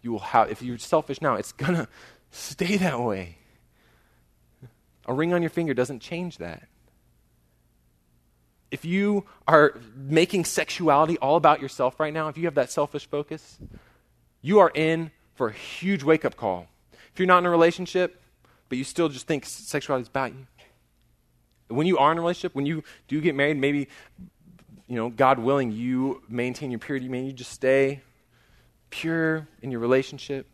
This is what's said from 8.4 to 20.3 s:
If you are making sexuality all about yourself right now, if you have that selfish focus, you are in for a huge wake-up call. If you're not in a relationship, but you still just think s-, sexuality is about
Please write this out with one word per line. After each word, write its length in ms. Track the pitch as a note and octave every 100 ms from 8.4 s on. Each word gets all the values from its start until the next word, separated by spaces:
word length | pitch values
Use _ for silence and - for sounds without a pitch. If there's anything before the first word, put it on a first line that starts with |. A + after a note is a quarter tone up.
| _ _ _
If 140 | -
you 400 | E3+ F#3+ G3+ G3+ - - -
are 300 | D#3 D3 A2 A#2 B2
making 480 | C3+ D#3 F3+ G3
sexuality 720 | E3 - D#3+ - E3 C#3 D#3 E3+
all 180 | C3+ D#3+
about 260 | D3+ D3
yourself 360 | C#3 - B2+ -
right 140 | D#3
now, 160 | D#3 D#3
if 80 | D#3+
you 80 |
have 120 | E3+ D3
that 140 | B2
selfish 380 | - D3 D3 -
focus, 500 | D3 D3 D#3 - - - - _ _ _ _ _ _
you 160 | C#3+ G#3
are 120 | E3+
in 360 | C#3+ D#3+ E3 E3 _ _
for 140 | _ A#2+
a 40 |
huge 500 | G#2+ - - F3+ G3
wake-up 340 | C#3 D#3+ C#3 -
call. 300 | A2 F2+ F2 _ _
If 280 | _ - -
you're 60 | F#3
not 120 | F3+
in 80 | F3
a 40 |
relationship, 680 | E3+ E3 E3+ F3+ F#3 F3+ _ _ _ _ _ _
but 80 | B2+
you 80 |
still 240 | C3+ - E3
just 180 | C3 -
think 180 | D3+
s-, 60 | -
sexuality 520 | - - D3 - C3+
is 60 | A#2
about 240 | C#3 C3